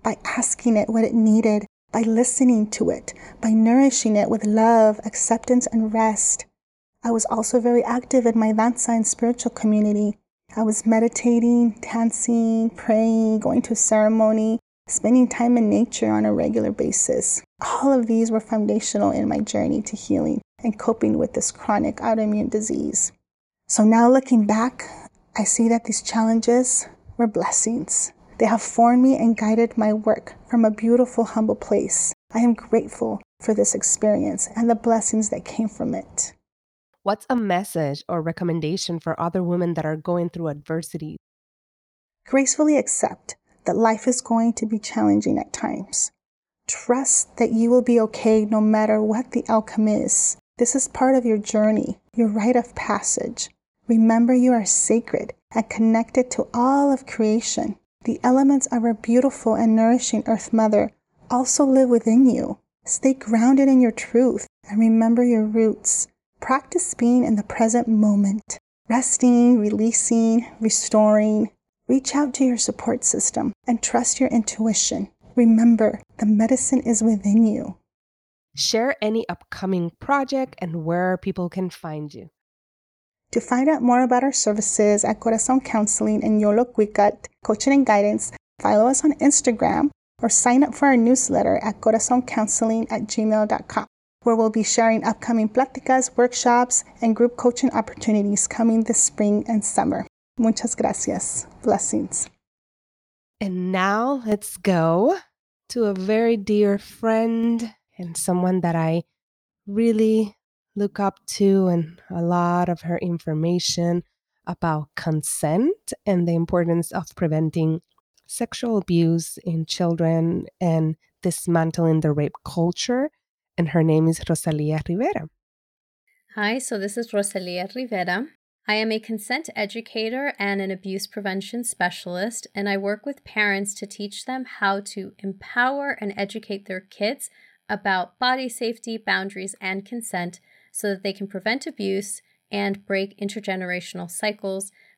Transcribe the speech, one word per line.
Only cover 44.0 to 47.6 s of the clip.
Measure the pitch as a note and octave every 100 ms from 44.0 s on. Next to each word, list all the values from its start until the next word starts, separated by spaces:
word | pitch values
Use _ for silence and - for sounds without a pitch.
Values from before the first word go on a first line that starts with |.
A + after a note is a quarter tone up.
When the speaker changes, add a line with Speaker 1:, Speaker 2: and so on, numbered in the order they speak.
| B3+
Speaker 1:
is | A#3+
going | - A3+ A#3
to | - A3
be | G#3+
challenging | - A3 G#2+ G#3 - -
at | -
times. | - - - G3 - - _ _ _ _ _ -
Trust | - - B3+ C4+ - - -
that | A#3
you | A3+